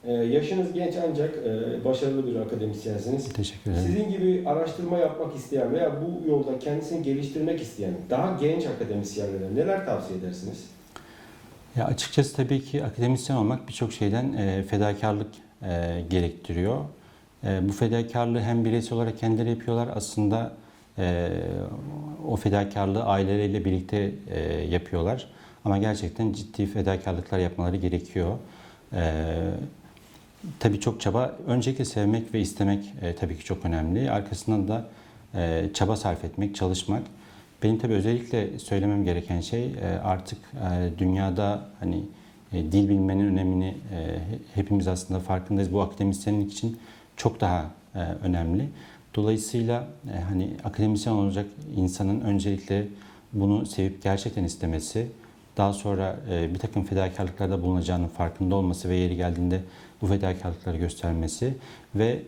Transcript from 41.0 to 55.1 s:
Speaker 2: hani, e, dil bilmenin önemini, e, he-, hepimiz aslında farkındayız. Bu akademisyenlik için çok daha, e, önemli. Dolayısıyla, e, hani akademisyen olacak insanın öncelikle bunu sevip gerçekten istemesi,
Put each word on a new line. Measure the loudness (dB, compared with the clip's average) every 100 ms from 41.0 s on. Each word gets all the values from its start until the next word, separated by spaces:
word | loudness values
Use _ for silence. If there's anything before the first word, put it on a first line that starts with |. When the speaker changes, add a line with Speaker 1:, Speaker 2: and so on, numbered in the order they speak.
| 2 2 2 2 0 -2 -6 -6
Speaker 2:
hani, | -4 -2 -6 -12 -20 -20 -6
e, | -4 2
dil | 4 6
bilmenin | 6 4 4 4
önemini, | 4 4 2 0
e, | -4 -8 -6
he-, | -4 -4 -6 -8 -6 -2
hepimiz | 2 2 2
aslında | 0 -2 -4
farkındayız. | 0 -2 2 0 2
Bu | 2
akademisyenlik | 2 2 0 2 0 0 0
için | -2 -4 -4 -14 -20 -20 0
çok | 0 2
daha, | 2 2 -2 -10 -12 -6
e, |
önemli. | -4 -2 0 2 2 0 0 -6 -18 -20 -8 0
Dolayısıyla, | 2 2 0 -2 0 0 -2 -12 -8 -6
e, |
hani | -2 0 0 -4
akademisyen | -6 2 2 2 2
olacak | 2 2 0 -4 -8 -6 0
insanın | 0 2 0 2
öncelikle | 2 2 2 -2 0 -2 -2 -8 -18 -20 -6
bunu | 0 4 4 2
sevip | 0 0 0
gerçekten | 0 0 0 -2
istemesi, | -2 -2 -2 -2 -2 -4 -4